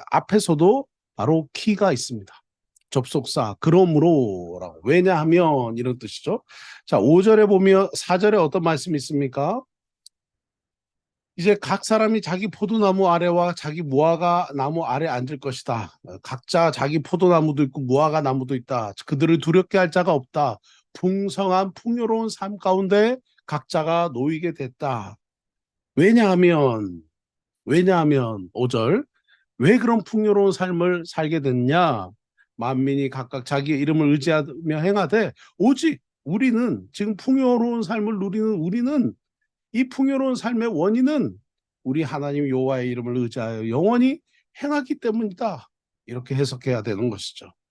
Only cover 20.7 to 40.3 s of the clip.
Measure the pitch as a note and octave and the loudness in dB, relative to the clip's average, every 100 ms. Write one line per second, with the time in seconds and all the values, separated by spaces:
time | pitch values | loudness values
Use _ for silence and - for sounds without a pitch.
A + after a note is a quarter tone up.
20.7 | _ _ - F#3 G3 G3 G3 F#3+ F#3 G3 | _ _ -6 -2 -2 -4 -4 0 0 -2
21.7 | - A#3 A#3+ A3+ A3+ A3 - G3 G#3 F#3+ | -6 -6 -2 -2 -2 -4 -8 -10 -4 0
22.7 | F#3+ F#3+ G3+ A3 B3+ _ _ - D3 - | 0 2 4 2 0 _ _ -10 -10 -4
23.7 | E3 D#3 E3+ E3+ B2 C#3 D#3 E3+ D#3+ B2+ | -4 0 0 -2 -2 -4 -2 -6 -8 -10
24.7 | - C#3+ A#2+ G2+ G#2+ _ _ _ _ _ | -8 -6 -6 -8 -16 _ _ _ _ _
25.7 | _ _ - F#3 A#3 G#3 F3+ F3+ D#3+ C3+ | _ _ 2 6 6 6 6 4 4 2
26.7 | A2+ G2 E2+ D#2 _ _ _ _ _ - | 0 -4 -10 -18 _ _ _ _ _ 0
27.7 | D#3 F3+ F3+ D#3 C#3 A#2 G#2+ F2+ G#2+ B2 | 2 4 4 4 2 0 -6 -10 -4 -2
28.7 | A#2+ A2+ G#3+ D4 _ _ _ _ - C#3 | 0 0 0 -2 _ _ _ _ 0 4
29.7 | B3 A#3 A#3 - A3 G#3+ G3+ G3 F#3+ F#3 | 4 4 0 0 -2 2 4 2 0 -2
30.7 | E3+ F3+ F3 E3+ - D#3 E3 C#3 B2 B2 | -2 0 -2 -4 -6 -2 -2 0 0 2
31.7 | E3 E3+ A2+ F#2 G#2 _ _ _ - A#2+ | 2 2 0 -6 -16 _ _ _ -8 -4
32.7 | C3 C3+ C#3 C#3 C3+ B2 C3+ B2 C#3 C#3 | -2 -2 -2 -4 -6 -10 -12 -6 -4 -2
33.7 | C#3+ D3 D#3 D3 D3 E3 D#3 C#3+ C3 E3 | -2 0 2 2 2 2 0 -2 -8 -6
34.7 | D3+ F3 G3+ D#3+ A3 F3+ - - - G#3+ | -2 0 0 0 0 -2 -6 -14 -2 0
35.7 | C#4 D#4+ - _ _ - G3+ C4 A3+ A#3+ | 2 0 -4 _ _ -6 -2 0 0 -2
36.7 | A2+ F#2 - G#3 G3+ - C4 B3+ B3 A#3+ | -4 -8 -8 -6 -6 -2 0 2 2 0
37.7 | A#3 F3 A3 G#3 G#3 G3 G#3+ A3 G3+ E3 | -4 -4 -4 -4 -4 -4 -2 -2 -2 -2
38.7 | A3+ B3 D4 C#3 - _ _ _ _ _ | -2 -2 0 -2 -4 _ _ _ _ _
39.7 | A3+ B3+ - C4+ C4+ C4+ | -4 -2 -2 0 0 -2